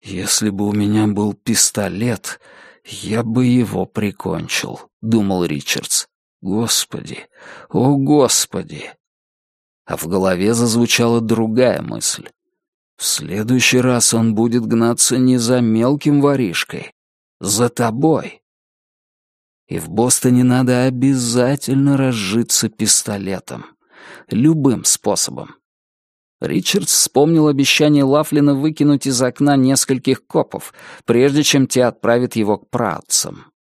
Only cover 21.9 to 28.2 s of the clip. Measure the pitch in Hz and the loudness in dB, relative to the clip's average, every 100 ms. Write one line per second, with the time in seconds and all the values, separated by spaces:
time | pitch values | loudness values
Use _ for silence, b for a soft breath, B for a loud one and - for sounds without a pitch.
21.9 | 139 135 117 98 110 113 - 113 _ 107 | 2 0 -2 -2 -2 0 -2 -2 _ 0
22.9 | - - 104 95 95 - 58 - _ B | 0 -2 -8 -8 -8 -10 -16 -18 _ B
23.9 | B B B B - 143 160 135 104 76 | B B B B 2 2 4 2 0 -2
24.9 | - - 95 - 62 - - _ _ _ | -2 -2 -2 -4 -8 -16 -20 _ _ _
25.9 | _ _ _ _ _ - - - 202 - | _ _ _ _ _ -4 -4 -2 -2 0
26.9 | - - - 147 165 151 139 135 - 151 | -2 0 2 4 4 2 2 0 2 4
27.9 | 147 139 143 | 4 4 2